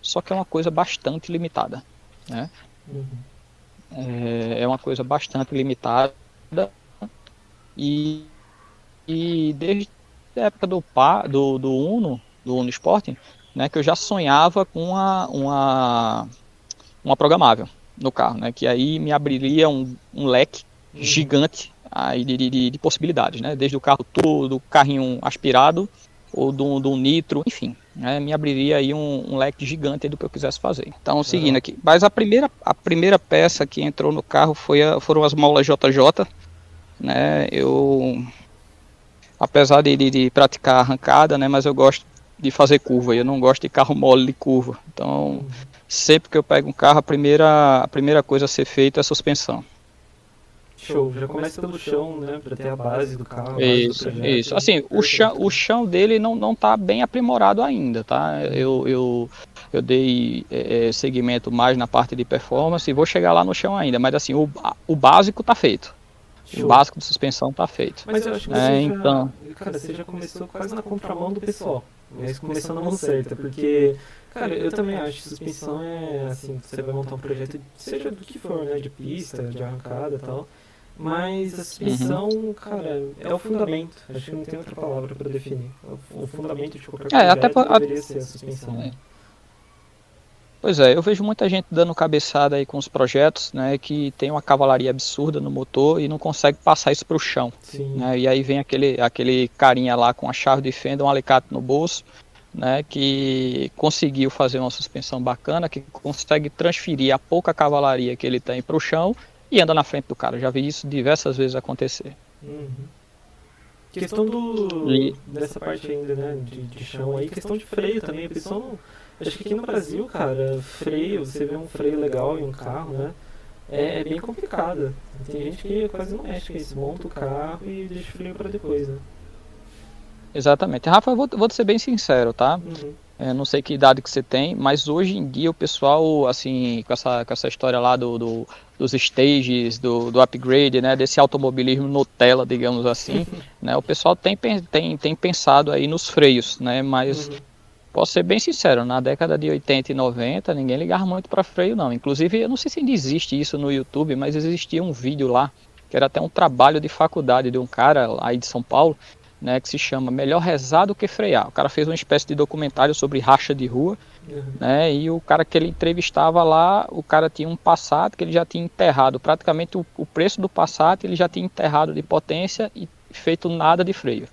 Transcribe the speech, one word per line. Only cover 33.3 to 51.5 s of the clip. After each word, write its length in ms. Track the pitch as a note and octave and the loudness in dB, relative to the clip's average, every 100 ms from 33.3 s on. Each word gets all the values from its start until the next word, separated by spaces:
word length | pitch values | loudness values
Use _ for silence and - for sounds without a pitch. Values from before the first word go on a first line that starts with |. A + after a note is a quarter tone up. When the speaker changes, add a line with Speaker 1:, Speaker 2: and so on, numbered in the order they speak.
| D#3 E3+ - D3 | 4 4 2 -4
Speaker 1:
que 160 | - | -4
entrou 300 | D3 C#3+ D3 | -6 -2 -2
no 100 | D3+ | -2
carro 320 | - D3 D3+ | 0 2 2
foi 280 | D3+ - D3 | 0 2 4
a, 180 | D3+ D#3 | 4 2
foram 240 | - D#3 | 2 2
as 100 | D3+ | 4
molas 320 | D3 D3 D3 C#3 | 4 4 6 4
J 260 | C#3+ C3+ | 4 4
J, 340 | C3+ C3+ - F#3+ - - - - - - - | 6 6 6 -2 -6 -20 -20 -20 -20 -20 -10
né, 480 | C3+ C3 C#3+ D3+ C#3+ | -4 0 2 0 0
eu, 720 | - C3 C3+ C#3 C3+ C3 B2 B2 - - - _ _ _ _ _ _ - _ | 0 2 2 2 2 0 -4 -8 -12 -20 -20 _ _ _ _ _ _ -20 _
apesar 440 | A#2+ D3 C3+ C#3+ | 2 4 8 8
de, 140 | D3 C#3 | 6 4
de, 140 | C3+ | 2
de 200 | C3+ B2+ | 4 2
praticar 460 | - C3+ - - B2+ | 6 6 4 4 6
arrancada, 580 | B2+ C3 - C3+ D#3 D3 | 6 2 4 6 6 4
né, 100 | C3+ | 2
mas 160 | C#3 C#3 | 2 2
eu 80 | |
gosto 300 | C3+ C3+ - - _ _ _ | 6 6 6 -8 _ _ _
de 120 | C#3 | -4
fazer 280 | - C#3+ C#3+ | 4 6 6
curva, 360 | - B2+ B2 | 4 0 2
e 40 | A#2 | 2
eu 60 | |
não 160 | B2 C#3 | 2 2
gosto 220 | B2+ C3+ | 4 4
de 60 | C#3+ | 0
carro 260 | - C3+ | 2 2
mole 320 | C#3 C3+ C3 C3 | 4 6 6 4
de 60 | |
curva, 460 | - - B2+ B2 A#2+ - | -2 0 2 0 -10 -14
então 500 | - - C#2+ D2 C2+ | -8 -4 -2 -2 -4
Speaker 2:
Uhum. 120 | C3+ B2 C3 - _ | -8 -12 -16 -20 _
Speaker 1:
sempre 420 | - - D#3 - | -6 4 4 6
que 80 | D#3 | -2
eu 40 | |
pego 260 | - C#3+ C#3+ | 2 2 0
um 40 | |
carro, 260 | - C#3+ D3 | 4 6 6
a 40 | |
primeira, 800 | - D3 C#3+ D3 D#3 D3+ D3 C3 | 4 0 4 6 8 8 8 6
a 60 | - | 4
primeira 340 | C#3 C#3 D3+ | 0 4 4
coisa 220 | - C3+ | 4 0
a 40 | C3+ | 0
ser 160 | - | -2
feita 360 | C3+ - C3+ C3+ | -2 4 4 4
é 20 | |
a 20 | |
suspensão. 600 | C#3 D3 - C#3+ - A#2+ B2+ _ _ _ _ _ _ _ _ _ _ _ | 0 0 0 -2 -2 -8 -10 _ _ _ _ _ _ _ _ _ _ _
Speaker 2:
Show, 360 | - D3 C3+ | -4 -2 0
já 140 | B2+ C3+ | -2 -8
começa 340 | D#3 D#3+ | -6 -6